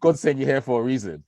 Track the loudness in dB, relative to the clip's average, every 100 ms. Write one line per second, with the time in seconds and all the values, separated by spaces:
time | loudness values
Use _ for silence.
0 | 4 2 0 0 0 0 0 -2 0 -2
1 | -4 -12